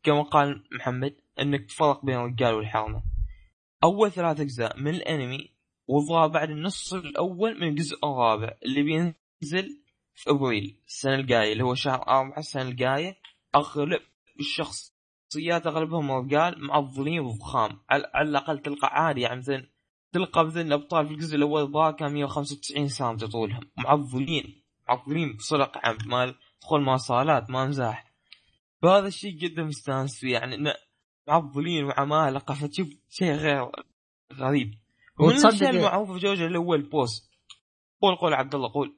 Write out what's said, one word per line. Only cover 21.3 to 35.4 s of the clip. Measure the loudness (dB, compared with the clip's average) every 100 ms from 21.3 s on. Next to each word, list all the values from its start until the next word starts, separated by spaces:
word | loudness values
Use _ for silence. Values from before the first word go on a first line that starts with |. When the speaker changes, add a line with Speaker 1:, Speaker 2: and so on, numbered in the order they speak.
| 2
Speaker 1:
الأول | 2 2
الظاهر | 0 2 2
كان | 2 -4
مية | -2
وخمسة | -2 -2 -6 -8
وتسعين | -8 -2 -2
سنتي | -2 -4 -2 -6
طولهم، | -4 -4 -6 -10 -8
معضلين، | 2 2 2 -4 -2 -4 -6 -18 _ _ -4
معضلين | -4 -2 -4 -4 -6
بصلة | -2 0 0
عم، | 0 -4 -2 -4
ما | -2 -2 -6 _ _
تدخل | -2 0
ما | 2 0
صالات، | 2 0 4 2 0
ما | -4 -2
مزاح. | -2 -2 -4 _ _ _ -20 _ _ _ _
فهذا | 4 6 4
الشيء | -6 -10
جدًا | -6 -6 -4
مستانس | -6 -6 -4 -2 -4 -6
فيه، | -2
يعني | -2 -4
إنه | -4 -2 -4 _ _ _ _ 0
معضلين | 0 2 -4 -2 -2
وعمالقة، | 0 0 2 2 2 0 -6
فتشوف | -6 -4 -4 -6 -8 _
شيء | -2 0
غير | 2 0 0 -2 -8 -18 _ _ _ _
غريب. | -4 0 0 0 -10 _ _ _ 4
ومن | 6
Speaker 2:
وتصدق | 8